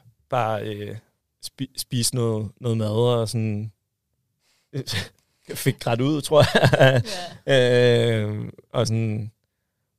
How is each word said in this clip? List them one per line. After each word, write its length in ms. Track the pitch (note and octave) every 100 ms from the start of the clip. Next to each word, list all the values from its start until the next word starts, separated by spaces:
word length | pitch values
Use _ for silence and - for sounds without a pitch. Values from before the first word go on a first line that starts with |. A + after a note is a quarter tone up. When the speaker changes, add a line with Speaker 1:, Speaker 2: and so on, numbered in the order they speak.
| _ _ -
Speaker 1:
bare, 380 | B2+ A2 A2 A2
øh, 300 | G#2 G#2 G#2 _ _ _ _ -
spi-, 280 | - C3+ -
spise 380 | - B2+ A2+ B2+
noget, 360 | A#2 A2 G#2 -
noget 180 | B2 A2+
mad, 100 | G#2+ G#2+ A#2+ A#2+
og 100 | A2
sådan, 420 | A#2 A2 G#2 A2 _ _ _ _ _ _ _ _ _ _
<laughs> 80 | C#3+ B2+ G2+ F#2+ _ _ _ -
fik 260 | - - -
grædt 220 | - A#2
ud, 200 | C3+ D3+
tror 240 | - D3+ - -
jeg. 140 | C3+ -
Speaker 2:
Ja. 220 | C3+ C3 A#2+ - - - -
Speaker 1:
<laughs> 760 | C3+ B2 B2 B2 A#2+ A#2 A2+
Øh, 280 | G#2+ G#2+ A2+ - -
og 140 | C3 A2+
sådan 440 | A2 A2+ G#2+ G#2+ _ _ _ _ _ _